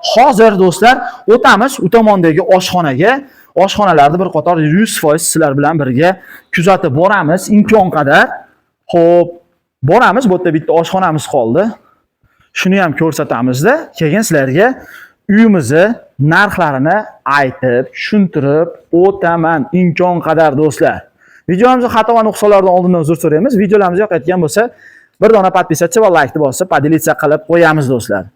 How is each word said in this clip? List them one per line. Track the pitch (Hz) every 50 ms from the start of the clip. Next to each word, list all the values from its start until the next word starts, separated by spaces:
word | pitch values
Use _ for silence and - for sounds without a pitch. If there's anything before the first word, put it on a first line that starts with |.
| 679 - -
Hozir, | 208 247 302 262 196 226 226 208 180 190
do'stlar, | 185 165 - 202 233 262 254 - - - - - - 214
o'tamiz | - - 269 226 196 226 277 269 - -
u | 180 -
tomondagi | 233 220 214 202 190 170 165 156 156 180 - 190
oshxonaga. | 185 185 - - 180 170 147 131 127 170 220 262 277 269 - _ _ _ _ _ - 180
Oshxonalarni | 196 - - 208 190 170 151 143 143 151 175 190
bir | 180 -
qator | 156 147 170 175 165 156 151 151
yuz | 190 220 214 - -
foiz | - 156 147 165 165 -
sizlar | - - 160 147 135 143
bilan | 143 147 165 160
birga | 143 131 127 127 156 180 190 185 - - - - _ _ -
kuzatib | - 160 196 190 175 170 160 123 143
boramiz, | 175 196 214 196 170 143 165 190 196 - 214
imkon | 208 208 214 220 220 185 180 175
qadar. | 160 147 135 147 180 226 254 - - - _ _ _ _ _ _ _ _ _ -
Xo'p, | 175 165 170 175 175 170 175 175 - _ _ _ _ _ _ _ _ - 135
boramiz, | 175 233 254 208 185 240 285 208
bu | 185
yerda | 175 180 175 151
bitta | 160 160 - 151 165
oshxonamiz | 165 - - 190 190 175 156 151 - - -
qoldi. | 143 117 113 117 156 202 233 220 - _ _ _ _ _ _ _ _ _ _ _ _ _ _ _ -
Shuni | - 185 190 196 190
ham | 165 135 -
ko'rsatamiz-da, | 160 160 143 - 151 123 143 113 123 127 127 127 147 214 269 320 311 - _ -
keyin | 165 151 143 208 226
sizlarga | - - 147 135 131 127 - 208 254 262 - - - - - - - _ _ _ - 196
uyimizni | 214 226 226 202 180 139 110 139 160 180 214 240 - - _ _ - 135 147 160
narxlarini | 180 208 208 - 190 175 151 139 131 135 156 180 214 214 - - _ _ 127 139 143
aytib, | 143 131 127 - - 131 120 123 135 - -
tushuntirib | - - - - 214 196 175 - 156 135 139 143 156 170 170 - - _ _ - 170 180
o'taman | 196 196 196 180 170 170 170 160 160 165 156 127 - - 180
imkon | 185 175 156 - 180 180 175 170 143
qadar, | 151 160 156 160 156 135 131
do'stlar. | 156 151 131 - 165 135 - 95 - _ _ _ _ _ _ _ _ -
Videomizni | 175 180 233 247 254 254 240 233 202
xato | 233 220 226 233 233
va | 220 220
nuqsonlardan | - - - 208 208 196 185 190 180
oldindan | 180 180 180 180 175 160
uzr | 143 170 160 -
so'raymiz. | 165 151 151 196 277 269 190 214
Videolarimiz | 185 208 208 202 180 175 180 214
yoqayotgan | 208 180 160 - 165 185 185 165
bo'lsa, | 147 - 202 226 247 - _ - - _ _ _ _ _ _ 185
bir | 220 226
dona | 208 190 185 180 185
podpisatsiya | 175 - 160 143 170 170 - 240 220
va | 202 175 160
laykni | 143 131 - 156 151
bosib, | 135 127 - 185 - 170
podelitsiya | 147 135 151 160 156 - 165 147 - -
qilib | 147 147 147 - -
qo'yamiz, | 165 170 170 160 156 156 143 123 135
do'stlar. | 120 110 - 101 98 90 101 _